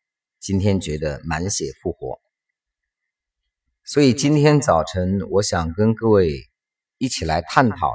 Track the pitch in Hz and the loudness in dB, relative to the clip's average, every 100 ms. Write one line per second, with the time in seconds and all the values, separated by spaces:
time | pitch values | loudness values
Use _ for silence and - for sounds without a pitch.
0 | _ _ _ _ - 95 101 95 80 76 | _ _ _ _ -4 -2 0 0 -2 -6
1 | 76 67 76 80 92 - 73 - 87 - | -6 -6 -6 -6 -4 -4 -6 -8 -10 -8
2 | 64 - _ _ _ _ _ _ _ _ | -12 -14 _ _ _ _ _ _ _ _
3 | _ _ _ _ _ _ _ _ - 147 | _ _ _ _ _ _ _ _ -4 2
4 | 139 113 143 151 147 147 117 82 78 92 | 4 4 2 4 4 4 4 2 0 -2
5 | 92 98 - 90 101 92 82 82 107 110 | -2 -2 0 -2 0 -2 -4 0 0 2
6 | 113 104 87 67 - _ _ _ _ _ | 2 4 2 -2 -12 _ _ _ _ _
7 | 127 - 80 78 85 151 123 90 73 | -6 -4 -2 -2 0 2 2 0 -4